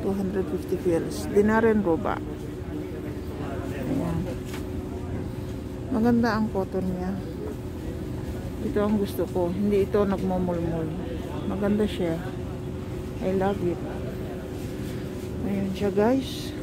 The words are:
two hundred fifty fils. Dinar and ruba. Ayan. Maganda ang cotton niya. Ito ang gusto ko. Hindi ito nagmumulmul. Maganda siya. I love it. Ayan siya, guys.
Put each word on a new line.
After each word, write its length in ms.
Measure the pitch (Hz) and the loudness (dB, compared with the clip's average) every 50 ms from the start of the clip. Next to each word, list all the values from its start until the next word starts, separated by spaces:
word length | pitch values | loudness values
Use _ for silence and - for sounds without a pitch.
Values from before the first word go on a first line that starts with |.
| - | 0
two 120 | 202 190 | 0 0
hundred 320 | 196 196 185 196 196 180 - | 0 0 0 0 0 0 0
fifty 240 | - 180 - - 190 180 - | -2 -2 -2 0 -2 0 2
fils. 480 | 185 170 165 151 - - - - - | 2 2 2 2 0 -4 -4 -4 2
Dinar 320 | - 202 208 208 220 220 226 | 6 6 6 8 6 6 6
and 200 | 226 220 214 196 | 6 6 6 4
ruba. 360 | 185 165 156 - - 98 - - - - - - - - - - - 151 151 147 - - - - - - - - - - - - - - - - - | 4 2 2 2 0 0 -2 -2 -6 -6 -6 -6 -8 -8 -6 -6 -6 -6 -6 -6 -6 -6 -6 -6 -6 -6 -6 -6 -6 -6 -6 -4 -4 -4 -4 -4 -4
Ayan. 480 | - - - - - - - 85 82 - - - - - - - - - - - - - - - - - - - - - - - - - - - - - - - - - - - | -4 -4 -2 0 0 0 0 0 0 0 0 -2 -2 -4 -4 -6 -6 -6 -4 -4 -4 -4 -4 -4 -6 -6 -4 -4 -4 -4 -4 -4 -6 -6 -6 -6 -6 -6 -6 -6 -6 -6 -4 0
Maganda 480 | - 220 220 240 240 233 233 240 208 214 | 2 4 6 6 6 6 6 4 4 4
ang 80 | 214 214 - | 2 2 2
cotton 320 | 196 190 190 - 190 190 185 | 0 0 0 0 0 0 0
niya. 240 | 185 180 180 185 196 190 190 - - - 208 214 - - - - - - - - - - - - - - - - - - - - - - 208 | 0 -2 -2 -2 -2 -4 -4 -6 -6 -6 -6 -6 -6 -6 -6 -8 -6 -6 -6 -6 -6 -4 -6 -4 -4 -4 -4 -4 -4 -4 -6 -6 -6 -2 -2
Ito 160 | 208 - 202 | 0 2 2
ang 160 | 208 208 214 | 4 4 4
gusto 320 | 214 196 202 - - 180 - | 4 2 0 0 -2 -2 0
ko. 240 | - 185 175 170 | 2 0 2 2
Hindi 320 | 180 185 208 202 208 196 196 | 2 2 2 4 6 4 4
ito 240 | 196 - 208 202 196 | 4 4 4 4 4
nagmumulmul. 800 | 196 180 185 185 185 185 180 180 175 170 170 170 165 165 165 160 160 180 - - - - - - - - - 196 | 2 2 2 0 2 2 2 0 0 0 0 0 0 0 -2 -2 -4 -4 -4 -4 -4 -4 -4 -4 -4 -4 -2 -2
Maganda 320 | 196 190 202 202 208 208 214 | -2 0 2 2 4 4 2
siya. 320 | 202 - - 185 170 165 165 - - - - - - - - - - - - - - - - - - - - - 185 | 2 2 0 0 0 0 0 -2 -4 -4 -4 -6 -6 -6 -6 -6 -6 -6 -6 -6 -6 -6 -6 -6 -6 -6 -2 -2 0
I 80 | 190 | 2
love 240 | 190 185 196 202 202 | 4 4 2 2 2
it. 160 | 190 175 170 - - - - - - - - - - - - - - - - - - - - - - - - - - - - - - - - - - - | 2 0 0 0 -2 -4 -4 -4 -4 -4 -4 -4 -6 -6 -6 -6 -6 -6 -6 -6 -6 -6 -4 -4 -6 -4 -4 -6 -6 -6 -6 -6 -6 -6 -4 -2 -2 0
Ayan 160 | 202 196 196 190 190 | 0 0 0 0 0
siya, 160 | - 202 202 | 0 0 2
guys. 640 | 185 196 208 226 262 269 254 - - - - - - - | 4 4 6 6 6 4 2 0 -4 -4 -6 -6 -6 -6